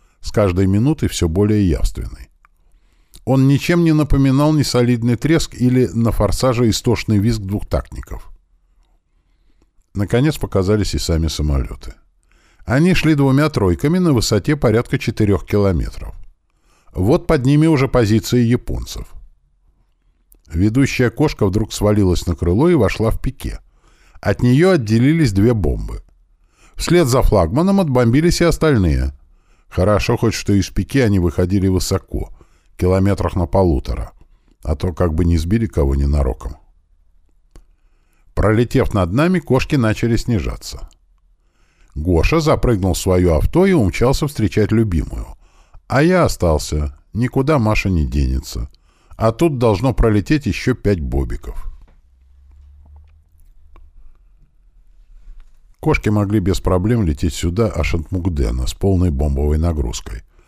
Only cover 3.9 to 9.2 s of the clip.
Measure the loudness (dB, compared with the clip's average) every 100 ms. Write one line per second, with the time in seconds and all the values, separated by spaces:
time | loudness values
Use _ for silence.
3.9 | 2 2 2 4 2 2 2 0 2 2
4.9 | 0 0 -2 0 0 -2 -2 0 2 0
5.9 | 0 -2 0 0 0 0 2 0 0 -2
6.9 | -2 0 0 0 -2 -4 -8 -4 -6 -6
7.9 | -14 -14 -16 -18 -20 _ _ _ _ _
8.9 | _ _ _